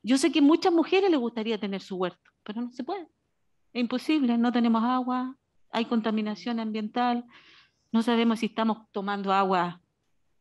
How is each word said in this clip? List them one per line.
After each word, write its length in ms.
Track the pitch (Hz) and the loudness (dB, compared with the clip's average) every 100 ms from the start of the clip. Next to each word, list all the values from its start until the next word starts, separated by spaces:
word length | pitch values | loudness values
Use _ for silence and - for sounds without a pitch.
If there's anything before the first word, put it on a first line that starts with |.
Yo 160 | 202 269 | 2 2
sé 140 | 330 | 4
que 100 | 311 | 4
muchas 300 | 285 330 381 | 6 6 4
mujeres 380 | 330 - 381 392 | 2 4 2 4
les 100 | 311 | 2
gustaría 380 | 233 226 220 214 | 0 -4 -4 -4
tener 220 | 208 196 | -4 -6
su 160 | - 185 | -8 -4
huerto, 340 | 180 - _ _ | -4 -6 _ _
pero 180 | - 208 | -12 -10
no 120 | 247 | -10
se 120 | - | -10
puede. 240 | 254 381 320 _ _ _ _ _ _ | -8 -8 -10 _ _ _ _ _ _
Es 80 | - | -6
imposible, 560 | 233 247 - 311 254 233 | -4 -4 0 2 2 2
no 160 | 240 | 2
tenemos 300 | 240 233 226 | 2 2 2
agua, 540 | 233 254 247 254 254 269 _ _ _ | 2 -2 -2 -4 -6 -12 _ _ _
hay 160 | 226 - | -4 -2
contaminación 760 | 233 220 214 214 208 247 226 | -2 0 -2 -4 -6 -6 -6
ambiental, 640 | 220 214 214 247 247 240 240 - - - _ _ _ | -6 -6 -6 -2 0 -2 -6 -20 -20 -20 _ _ _
no 120 | 226 | -2
sabemos 380 | 226 233 233 226 | 2 2 2 0
si 60 | 214 | -4
estamos 440 | - 220 214 _ | -2 -2 -2 _
tomando 420 | 208 196 202 196 | -8 -6 -6 0
agua 480 | 196 196 185 175 170 _ _ _ _ _ _ | 2 2 2 0 -6 _ _ _ _ _ _